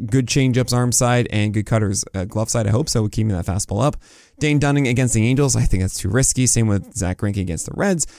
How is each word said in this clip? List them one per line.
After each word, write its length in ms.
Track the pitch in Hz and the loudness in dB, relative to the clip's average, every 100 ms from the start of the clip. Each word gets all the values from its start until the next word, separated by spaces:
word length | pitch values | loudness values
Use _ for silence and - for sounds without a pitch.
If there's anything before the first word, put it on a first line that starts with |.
| 113 | -2
good 200 | 135 123 | -2 0
changeups 460 | 147 131 127 120 | 2 2 2 0
arm 200 | 123 123 | 0 0
side 360 | - 123 123 117 | 2 2 2 0
and 220 | 107 104 | 0 0
good 140 | 104 101 | 0 0
cutters, 380 | 113 104 95 - | 0 0 -2 -6
uh, 100 | 95 | -6
glove 240 | 92 107 113 | -6 -4 -2
side. 180 | 120 107 | 0 2
I 40 | |
hope 180 | 107 156 | 0 0
so. 140 | 120 | 0
We'll 80 | 104 | -2
keep 180 | - 110 | 0 -2
that 160 | 92 | -2
fastball 380 | 82 92 - 101 | -2 -4 -2 0
up. 160 | 143 - - - - - | 0 -2 -10 -20 -20 -4
Dane 200 | 151 147 | 0 2
Dunning 300 | 143 143 131 | 2 2 2
against 240 | 127 127 | 2 2
the 140 | 113 113 | 2 2
Angels. 300 | 135 143 - | 2 2 2
I 60 | |
think 200 | 123 95 | 2 2
that's 160 | 92 - | 0 -2
too 100 | - | -2
risky. 380 | 127 131 - 127 | 0 0 0 0
Same 220 | 120 110 | 2 2
with 260 | 101 - | 0 -4
Zach 240 | - 87 92 | -6 -4 -4
Greinke 220 | 104 101 | -4 -4
against 260 | 92 80 - | -4 -6 -8
the 80 | |
Reds. 320 | - 196 175 - | -2 0 0 -4